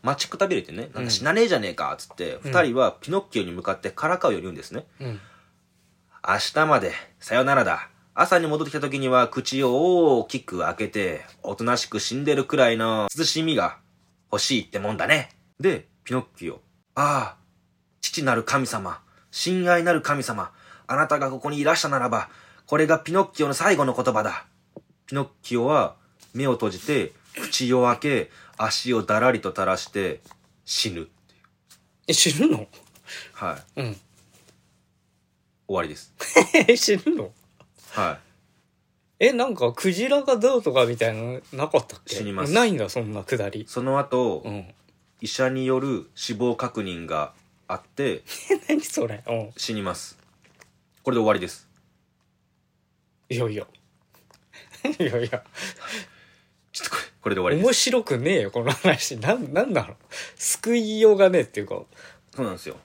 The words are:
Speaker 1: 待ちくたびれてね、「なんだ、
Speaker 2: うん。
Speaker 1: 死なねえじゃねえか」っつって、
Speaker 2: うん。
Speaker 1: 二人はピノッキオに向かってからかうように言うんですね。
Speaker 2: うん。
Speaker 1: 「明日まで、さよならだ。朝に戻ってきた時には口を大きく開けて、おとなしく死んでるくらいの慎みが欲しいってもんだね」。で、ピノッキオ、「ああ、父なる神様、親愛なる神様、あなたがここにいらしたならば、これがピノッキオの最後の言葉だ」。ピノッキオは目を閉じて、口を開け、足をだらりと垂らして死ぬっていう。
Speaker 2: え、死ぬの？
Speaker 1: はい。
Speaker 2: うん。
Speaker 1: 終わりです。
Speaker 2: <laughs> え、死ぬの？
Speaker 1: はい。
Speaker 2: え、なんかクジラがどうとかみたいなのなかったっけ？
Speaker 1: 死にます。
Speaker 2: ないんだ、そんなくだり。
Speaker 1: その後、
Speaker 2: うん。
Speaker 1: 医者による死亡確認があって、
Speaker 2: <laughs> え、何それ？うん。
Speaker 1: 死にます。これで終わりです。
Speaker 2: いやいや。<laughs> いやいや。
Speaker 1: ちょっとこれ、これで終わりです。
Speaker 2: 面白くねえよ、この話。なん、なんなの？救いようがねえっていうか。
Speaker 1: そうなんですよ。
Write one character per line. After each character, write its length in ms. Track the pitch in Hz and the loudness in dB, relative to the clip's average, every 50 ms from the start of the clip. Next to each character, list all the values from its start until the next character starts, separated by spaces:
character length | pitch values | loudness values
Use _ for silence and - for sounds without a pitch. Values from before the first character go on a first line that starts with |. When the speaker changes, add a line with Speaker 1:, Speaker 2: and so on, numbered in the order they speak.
Speaker 1:
待 260 | - - 143 - - | 0 -2 -2 -2 -4
ち 40 | - | -8
く 80 | - - | -2 -2
た 80 | 196 | 0
び 80 | 190 185 | 0 0
れ 80 | - 92 | -2 -4
て 80 | - | -6
ね、 120 | 82 92 120 | -12 -12 -12
「な 60 | - | -10
ん 40 | - | -8
だ、 80 | - 127 | -8 -4
Speaker 2:
う 20 | |
ん。 40 | 120 | -2
Speaker 1:
死 140 | 117 95 117 | -2 -2 0
な 80 | 151 170 | 2 4
ね 100 | 220 233 | 4 4
え 60 | 233 | 4
じ 60 | 185 | 4
ゃ 40 | 135 | 0
ね 120 | 104 92 | 0 -4
え 40 | 85 | -6
か」 180 | - 78 69 73 | -4 -6 -6 -6
っ 20 | |
つ 120 | - - - - | -8 -12 -20 -10
っ 40 | |
て、 180 | - 90 80 - | -8 -8 -8 -8
Speaker 2:
う 120 | - - 139 | -8 -8 0
ん。 40 | 131 | 2
Speaker 1:
二 100 | 180 170 135 | 4 4 4
人 60 | 117 | 4
は 160 | 131 127 107 - - | 4 2 2 2 -2
ピ 100 | - - | -8 -2
ノ 100 | 170 196 | -2 -2
ッ 100 | 196 - | -2 -2
キ 100 | - 120 | -4 -4
オ 20 | 95 | -4
に 80 | 90 | -4
向 120 | 85 90 90 | -6 -6 -4
か 100 | - 95 | -6 -6
っ 80 | - | -4
て 100 | - 101 | -6 -8
か 180 | - - - 156 | -6 -2 -2 -2
ら 100 | 180 175 | 0 2
か 100 | - 156 | 2 0
う 40 | 110 | 0
よ 60 | 87 | 0
う 20 | |
に 20 | - | -4
言 60 | 95 | -8
う 20 | 87 | -12
ん 40 | |
で 60 | - - | -12 -14
す 100 | - - | -12 -12
ね。 140 | 113 - _ _ _ | -12 -14 _ _ _
Speaker 2:
う 60 | - | -10
ん。 140 | 123 113 101 95 - - - _ _ _ _ _ _ _ _ _ _ _ _ _ _ _ - _ | -10 -10 -10 -14 -20 -20 -20 _ _ _ _ _ _ _ _ _ _ _ _ _ _ _ -10 _
Speaker 1:
「明 120 | - 95 104 - - - | 0 0 0 0 -2 2
日 120 | 151 156 | 2 4
ま 140 | 156 147 123 | 4 4 4
で、 120 | 101 90 - - - - _ _ | 2 0 -6 -8 -12 -16 _ _
さ 140 | - - 110 | -8 0 0
よ 100 | 120 131 | 2 2
な 100 | 135 139 | 4 4
ら 100 | 135 117 | 4 4
だ。 260 | 98 82 - - - _ _ _ _ _ | 2 0 -4 -4 -12 _ _ _ _ _
朝 240 | - 147 165 190 175 | 0 2 4 4 2
に 80 | 165 | 4
戻 180 | 156 151 151 147 | 2 -2 -2 -2
っ 20 | |
て 40 | 143 | -4
き 20 | 139 | -4
た 80 | 151 | -6
時 180 | 143 143 135 139 | -4 -4 -4 -2
に 100 | 135 131 | 0 2
は 200 | 127 127 123 113 | 4 4 4 4
口 340 | - 131 117 - 135 135 135 | 0 -6 -6 -4 -2 0 0
を 560 | 127 123 135 160 180 180 175 170 156 131 117 | 2 2 2 4 4 4 6 6 6 6 4
大 60 | 107 | 2
き 140 | - - 131 | -2 -6 -8
く 200 | - - 92 90 | -8 -8 -6 -4
開 140 | 82 78 90 | -4 -4 -2
け 120 | - 110 - | -4 -6 -6
て、 360 | - 104 98 90 78 73 - - - _ - | -4 -4 -4 -2 -4 -6 -10 -16 -20 _ -10
お 140 | - 101 | -10 -8
と 80 | - 117 | -4 -2
な 120 | 120 123 | 0 0
し 100 | 120 - | 0 -2
く 140 | - - 104 | -4 -4 -4
死 140 | - - 117 | -4 -4 -6
ん 100 | 131 143 | -4 0
で 100 | 143 147 | 0 0
る 100 | 139 131 | 0 0
く 120 | - - | 0 2
ら 140 | - 131 117 | 4 4 4
い 60 | 117 | 4
の 320 | 113 113 113 113 110 104 101 | 2 0 0 0 0 -2 -4
慎 340 | - 139 160 - - 156 160 | -2 -2 -2 -2 0 0 0
み 120 | 160 151 | 0 0
が 220 | 113 92 85 - - _ _ _ _ _ _ _ _ _ _ | 0 0 -2 -4 -8 _ _ _ _ _ _ _ _ _ _
欲 100 | - 104 | -4 -2
し 200 | - - 139 113 90 | -2 0 0 -2 -2
い 20 | |
っ 40 | - | -4
て 100 | - 101 | -8 -6
も 140 | 98 104 107 | -4 -4 -4
ん 40 | |
だ 100 | 98 92 | -4 -4
ね」。 240 | 107 151 151 131 - _ _ _ _ _ _ | -4 -4 -6 -8 -12 _ _ _ _ _ _
で、 300 | 135 190 165 98 - _ _ _ _ | -2 -2 -2 -2 -8 _ _ _ _
ピ 80 | - 123 | -6 -6
ノ 100 | 127 123 | -6 -6
ッ 40 | _ _ _ | _ _ _
キ 100 | 90 82 | -12 -12
オ、 100 | - - _ _ _ _ _ _ _ | -12 -14 _ _ _ _ _ _ _
「あ 400 | 131 143 143 143 135 113 101 - | -2 0 0 0 -2 -4 -6 -12
あ、 20 | _ _ _ _ _ _ _ _ _ _ _ _ _ | _ _ _ _ _ _ _ _ _ _ _ _ _
父 220 | - - - 170 151 | -10 -6 -6 -2 0
な 120 | 131 120 | 2 0
る 100 | 113 113 | 0 0
神 220 | - - 139 131 | 0 0 0 0
様、 360 | 113 - 110 98 90 82 - _ _ _ _ _ _ - | -2 -4 -6 -6 -8 -10 -10 _ _ _ _ _ _ -8
親 360 | - - 170 180 185 180 175 | -6 -4 -2 0 0 4 4
愛 120 | 180 175 170 | 4 4 4
な 100 | 175 170 | 2 2
る 80 | 156 | 2
神 220 | - - 147 139 127 | 2 0 -2 -2 -2
様、 300 | - 120 104 92 - _ _ - - - - _ | -6 -6 -6 -6 -10 _ _ -20 -20 -20 -20 _
あ 100 | - 123 | -4 0
な 120 | 139 151 139 | 0 2 2
た 100 | 147 143 | 2 0
が 120 | 139 135 | 0 -2
こ 100 | 131 131 | -4 -4
こ 100 | - 147 | -6 -6
に 80 | 147 147 | -4 0
い 60 | 143 | 2
ら 100 | 160 165 | 2 2
し 80 | 160 - | 2 2
た 60 | 147 | 0
な 100 | 139 135 | 0 0
ら 100 | 123 123 | 0 0
ば、 220 | 120 110 - - - - - - - - _ | -2 -2 -4 -6 -14 -20 -20 -20 -20 -20 _
こ 100 | - 147 | -2 2
れ 100 | 151 156 | 2 4
が 120 | 151 165 160 | 4 4 2
ピ 140 | - - 165 | 2 0 2
ノ 120 | 190 190 | 2 0
ッ 80 | - _ | 0 _
キ 100 | - 151 | -2 -2
オ 60 | 139 | -2
の 60 | 139 | 0
最 200 | - 165 170 196 | 2 4 4 4
後 80 | 147 143 | 4 4
の 100 | 131 123 | 2 2
言 200 | 123 123 127 107 | 0 0 2 2
葉 80 | 107 107 | 2 0
だ」。 240 | 104 - - - _ _ _ _ _ _ - _ _ _ _ _ | -2 -4 -6 -12 _ _ _ _ _ _ -20 _ _ _ _ _
ピ 80 | - - | -6 -4
ノ 100 | 139 - | -4 -4
ッ 40 | - _ _ _ | -4 _ _ _
キ 140 | - 120 | -4 -2
オ 100 | 120 117 | 0 2
は 300 | 135 151 143 104 - - _ _ _ _ _ - _ _ | 4 4 4 4 2 -2 _ _ _ _ _ -20 _ _
目 120 | 120 139 | -2 0
を 60 | 139 120 | 0 0
閉 180 | - - 107 | 0 0 -4
じ 160 | 92 92 - | -4 -4 -4
て、 260 | - 151 131 92 - - _ _ _ - - | 0 0 0 0 -2 -8 _ _ _ -14 -12
口 320 | - - - - 131 120 127 | -10 -6 -4 -2 0 2 4
を 120 | 127 123 | 4 6
開 140 | 123 120 120 | 4 2 2
け、 320 | - 147 139 113 - - - - - - - - | 0 0 0 0 -2 -4 -10 -20 -20 -20 -6 -4
足 320 | 107 113 - - - 123 123 | -4 -2 -2 -2 -2 0 0
を 120 | 113 98 | 0 2
だ 160 | 90 107 107 | 2 2 4
ら 100 | 117 127 | 4 4
り 100 | 123 107 | 2 2
と 100 | - 95 | -2 -4
垂 140 | 90 - 95 | -2 -2 0
ら 120 | 92 95 | 0 0
し 100 | 92 - | -2 -4
て 340 | - - 101 98 87 65 - _ - - _ _ _ _ _ _ | -8 -4 -4 -2 -2 -4 -6 _ -20 -20 _ _ _ _ _ _
死 260 | - - - - 110 | -6 -4 -2 -2 -4
ぬ 120 | 92 85 80 | -4 -8 -12
っ 20 | |
て 300 | - _ _ _ _ _ | -12 _ _ _ _ _
い 20 | |
う。 40 | _ _ _ _ _ _ _ - _ _ _ _ _ _ - | _ _ _ _ _ _ _ -20 _ _ _ _ _ _ -2
Speaker 2:
え、 40 | - | 2
死 280 | - - 175 139 147 240 | 4 4 2 4 2 4
ぬ 80 | 320 | 2
の？ 160 | - 110 - - - - - _ _ - _ - - - - - _ | 2 2 -2 -10 -16 -20 -20 _ _ -20 _ -18 -16 -16 -16 -18 _
Speaker 1:
は 300 | - 104 90 76 69 - _ _ | -8 -6 -6 -6 -8 -12 _ _
い。 40 | - | -8
Speaker 2:
う 40 | 135 | -6
ん。 120 | 117 104 98 _ _ _ _ _ _ _ _ _ _ _ _ _ _ _ _ _ _ _ _ _ _ _ _ _ _ _ _ _ _ _ _ _ - | -6 -8 -10 _ _ _ _ _ _ _ _ _ _ _ _ _ _ _ _ _ _ _ _ _ _ _ _ _ _ _ _ _ _ _ _ _ -4
Speaker 1:
終 80 | - | -2
わ 60 | 90 85 | -2 -2
り 40 | 78 | -4
で 60 | 76 | -8
す。 180 | - - - _ _ - - - - | -14 -16 -20 _ _ -12 4 4 4
Speaker 2:
<laughs> 280 | - - - 330 233 | 4 6 4 4 6
え、 100 | - 247 | 6 4
死 200 | 240 - - 208 190 - | 4 6 2 0 2 2
ぬ 80 | 302 349 | -2 -2
の？ 180 | 285 104 92 - _ _ _ _ _ - _ _ _ - - - | -2 -4 -8 -12 _ _ _ _ _ -20 _ _ _ -20 -12 -6
Speaker 1:
は 260 | - 95 85 76 - - _ _ _ _ _ _ _ _ _ _ _ _ _ _ _ _ _ _ _ | -4 -4 -4 -4 -8 -14 _ _ _ _ _ _ _ _ _ _ _ _ _ _ _ _ _ _ _
い。 60 | - | 4
Speaker 2:
え、 60 | 247 269 | 4 4
な 140 | 233 247 | 4 0
ん 80 | 269 214 | -2 0
か 180 | - 123 117 120 | 0 0 0 0
ク 200 | - - 190 175 | 0 0 0 0
ジ 160 | 175 233 269 | 0 0 2
ラ 140 | 285 285 277 | 2 2 4
が 140 | 285 262 | 2 0
ど 200 | 220 214 254 277 | 4 4 4 2
う 60 | 240 - | 4 0
と 120 | 160 127 | 2 4
か 120 | 131 123 | 4 4
み 100 | 117 120 | 2 2
た 120 | 113 113 113 | 0 -2 -2
い 60 | 110 | -2
な 80 | 110 113 | -4 -8
の 180 | 120 127 127 - - - | -8 -8 -10 -12 -14 -8
な 160 | 131 143 156 | -6 -6 0
か 100 | - 123 | 0 0
っ 80 | - | 0
た 100 | - - | 0 -18
っ 40 | - _ | -20 _
け？ 120 | - - | -10 -8
Speaker 1:
死 80 | - - | -6 -6
に 80 | - - | -6 -4
ま 140 | - - | -4 -2
す。 60 | 143 160 | 0 2
Speaker 2:
な 120 | 220 247 | 4 4
い 80 | 226 190 | 4 2
ん 40 | |
だ、 120 | 139 107 92 | 0 -2 -4
そ 120 | - 123 | -4 -6
ん 120 | 113 107 107 | -6 -6 -8
な 80 | 101 95 | -10 -4
く 140 | - 135 | -4 -4
だ 120 | 117 101 101 | -2 -2 -6
り。 160 | - 110 107 - | -6 -8 -12 -8
Speaker 1:
そ 140 | - 120 123 | -8 -6 -2
の 180 | 131 135 139 | 0 0 -2
後、 420 | 139 139 131 127 127 117 92 76 - | -2 0 0 0 2 0 -2 -4 -6
Speaker 2:
う 60 | 110 | -10
ん。 240 | 104 101 95 87 - _ _ _ _ _ _ _ _ _ | -10 -10 -12 -14 -20 _ _ _ _ _ _ _ _ _
Speaker 1:
医 80 | - 110 | -10 -8
者 200 | - - 131 131 | -2 0 0 0
に 160 | 131 131 131 | 0 0 0
よ 140 | 131 131 131 | 0 0 0
る 300 | 131 139 131 95 - - _ | 0 -2 -4 -4 -4 -10 _
死 200 | - - - 113 | -12 -8 -8 -4
亡 220 | 104 123 123 113 | -2 0 0 0
確 260 | 113 127 120 - 110 104 | -2 -4 -6 -4 -6 -6
認 240 | 95 87 85 85 | -6 -8 -8 -8
が 260 | 80 80 78 73 - - _ _ _ _ _ _ _ | -6 -4 -4 -4 -6 -8 _ _ _ _ _ _ _
あ 80 | 92 | -10
っ 60 | 92 - | -10 -10
て、 420 | _ _ - 139 131 90 - - - - - | _ _ -4 -2 -2 -2 -4 -8 -14 -16 -14
Speaker 2:
<laughs> 120 | - - | 0 0
え、 100 | 392 - - - | 0 0 2 0
何 120 | 311 294 - | 0 0 0
そ 240 | - - - - | -4 -4 -4 -4
れ？ 160 | 113 107 - - | -4 -4 -8 -6
う 60 | - 117 | -6 -4
ん。 200 | 113 110 104 - | -4 -4 -8 -10
Speaker 1:
死 160 | - - - 113 | -10 -8 -6 -6
に 100 | 107 98 | -4 -4
ま 120 | 95 87 | -6 -6
す。 240 | - - - - _ _ _ _ _ _ _ _ _ - _ _ _ _ _ _ _ _ | -8 -10 -16 -18 _ _ _ _ _ _ _ _ _ -20 _ _ _ _ _ _ _ _
こ 80 | 131 127 | 0 2
れ 20 | |
で 60 | 120 | 2
終 60 | 110 | 4
わ 80 | 107 104 | 4 2
り 60 | 98 | 2
で 60 | 90 | 0
す。 220 | 87 - - - _ _ _ _ _ _ _ _ _ _ _ _ _ _ _ _ _ _ _ _ _ _ _ _ _ _ _ _ _ _ _ _ _ | -8 -10 -14 -20 _ _ _ _ _ _ _ _ _ _ _ _ _ _ _ _ _ _ _ _ _ _ _ _ _ _ _ _ _ _ _ _ _
Speaker 2:
い 60 | 131 | -4
や 120 | 120 123 113 | -2 -2 -2
い 60 | 107 | -4
や。 120 | 104 - - | -6 -10 -12
<laughs> 1300 | _ _ _ _ _ _ _ _ _ _ _ _ - _ _ _ _ - - _ - - - 269 302 - | _ _ _ _ _ _ _ _ _ _ _ _ -20 _ _ _ _ -20 -20 _ -20 -8 -6 -6 -4 -2
い 60 | 175 | -2
や 140 | 127 113 120 | 0 0 -2
い 120 | 120 117 | -2 -2
や。 140 | - 123 - - _ - - - - - - - - 220 190 - - - - _ _ _ _ _ _ _ _ _ _ | -6 -8 -10 -12 _ -12 -12 -12 -12 -14 -14 -12 -12 -12 -12 -14 -20 -20 -20 _ _ _ _ _ _ _ _ _ _
Speaker 1:
ち 100 | - - | -10 -8
ょ 40 | |
っ 20 | - | -6
と 20 | |
こ 60 | - | -6
れ、 60 | - - - _ _ - | -6 -8 -8 _ _ -4
こ 60 | - | -4
れ 40 | 101 | -2
で 60 | 92 | 0
終 40 | 92 | 2
わ 60 | 175 | 2
り 60 | 143 | 2
で 60 | 160 196 | 4 4
す。 40 | |
Speaker 2:
面 60 | 247 247 | 4 4
白 320 | - - 254 247 254 220 | 4 2 2 2 0 0
く 140 | - 143 117 | 0 -2 0
ね 200 | 123 160 196 160 | 0 2 2 2
え 20 | 107 | 0
よ、 80 | 98 - | -2 -4
こ 100 | 120 117 | -4 -2
の 80 | 131 | -2
話。 460 | 135 - - 185 139 120 - - - | -2 0 2 2 2 2 -2 -6 -6
な 180 | 113 104 143 220 | -4 0 0 0
ん、 180 | 254 220 135 139 | 0 -2 -2 -2
な 120 | 170 226 | -2 0
ん 80 | 277 202 | 2 0
な 100 | 143 104 | -2 -2
の？ 140 | - - _ _ _ - - - - - | -4 -12 _ _ _ -14 -14 -14 -14 -14
救 400 | _ - - - - - 220 233 | _ -4 -4 -4 -4 -2 0 0
い 240 | 240 220 214 214 214 | 2 0 0 2 6
よ 140 | 220 220 208 | 8 8 10
う 20 | |
が 140 | 196 196 185 | 10 8 6
ね 100 | 180 170 | 6 4
え 20 | 123 | 2
っ 20 | |
て 120 | 113 - 104 | 0 -4 -10
い 60 | 101 | -8
う 20 | |
か。 160 | 95 98 92 - _ _ - - - - _ _ _ - | -6 -8 -10 -10 _ _ -20 -20 -20 -20 _ _ _ -8
Speaker 1:
そ 80 | - 131 | -6 -6
う 20 | |
な 60 | 104 | -6
ん 20 | 92 | -6
で 60 | 87 | -8
す 80 | - 95 | -12 -14
よ。 80 | - 73 | -14 -14